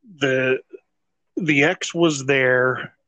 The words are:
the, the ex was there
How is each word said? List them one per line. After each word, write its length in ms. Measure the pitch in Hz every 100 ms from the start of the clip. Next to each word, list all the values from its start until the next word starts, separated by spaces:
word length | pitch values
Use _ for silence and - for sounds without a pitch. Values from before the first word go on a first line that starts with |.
| 247 160
the, 420 | 139 131 127 131 _ - _ _ _ _ _ -
the 280 | 165 143
ex 300 | 147 185 -
was 300 | 170 170 143
there 680 | 131 139 127 127 127 127 - _